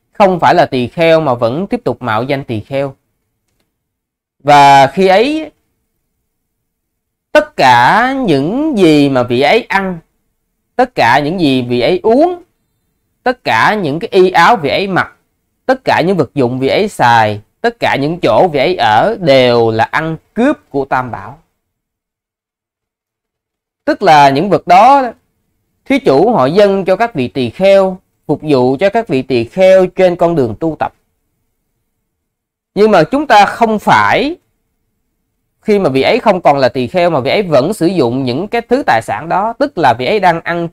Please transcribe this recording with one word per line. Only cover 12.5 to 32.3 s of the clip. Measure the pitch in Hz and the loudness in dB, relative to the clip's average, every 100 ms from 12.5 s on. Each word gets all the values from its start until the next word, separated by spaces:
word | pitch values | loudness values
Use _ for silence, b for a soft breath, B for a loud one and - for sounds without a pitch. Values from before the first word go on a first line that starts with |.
| _ _ _ _ _ _ _ | _ _ _ _ _ _ _
tất | 247 254 | -8 -6
cả | 135 113 143 214 | -4 0 0 0
những | 151 156 | -4 -6
cái | - | -2
y | 190 185 | 2 2
áo | 165 180 240 | 4 2 2
vị | 139 | -2
ấy | 139 196 | -4 -2
mặc, | 165 - _ _ _ _ _ - | -4 -6 _ _ _ _ _ -4
tất | 262 | -4
cả | - 113 | -2 -2
những | 165 185 | 0 -2
vật | 127 | -2
dụng | 143 120 131 | -2 -2 -2
vị | 131 | -2
ấy | 131 - | -2 -4
xài, | - 123 117 107 107 - - | -2 2 2 0 -4 -12 -6
tất | 233 - | -6 -4
cả | 117 127 | -4 -4
những | 143 175 | -4 -2
chỗ | 123 107 170 | 0 2 0
vị | 143 | 0
ấy | 156 180 | -2 0
ở | 113 110 180 226 | 0 0 0 -2
đều | 160 135 123 120 113 | 2 2 4 2 0
là | 110 | 0
ăn | 110 147 160 160 _ | -2 -4 -6 -10 _
cướp | - 269 294 _ | -4 -2 -4 _
của | 139 131 | -8 -4
Tam | 131 123 | -4 -6
Bảo. | 104 101 160 _ _ _ _ _ _ _ _ _ _ _ _ _ _ _ _ _ _ _ _ _ _ _ _ - | -12 -16 -20 _ _ _ _ _ _ _ _ _ _ _ _ _ _ _ _ _ _ _ _ _ _ _ _ -6
Tức | 311 | -2
là | 185 151 139 | 4 6 6
những | 135 202 | 2 0
vật | 156 170 | -2 4
đó, | 180 247 285 247 - _ _ _ _ _ _ - | 4 6 4 0 -10 _ _ _ _ _ _ -4
thí | 269 | -2
chủ | - 135 220 | 2 2 2
họ | 190 131 | 2 0
dâng | 190 202 196 180 | 2 2 0 -2
cho | 185 | -2
các | 233 | -2
vị | 143 120 | -4 -6
tỳ | 139 120 | -4 -6
kheo, | - 196 196 190 185 _ _ - | -2 2 4 2 -6 _ _ -8
phục | 147 | -6
vụ | 151 131 123 135 | 0 0 2 0
cho | 196 | -2
các | 226 220 | -2 -4
vị | 135 | -6
tỳ | 127 123 | -2 -4
kheo | 117 185 190 190 185 | -4 0 4 4 2
trên | - 185 175 | 0 0 0
con | 170 165 | -2 0
đường | 117 104 | -4 -4
tu | 165 151 | -8 -6
tập. | - _ _ _ _ _ _ _ _ _ _ _ _ _ _ | -10 _ _ _ _ _ _ _ _ _ _ _ _ _ _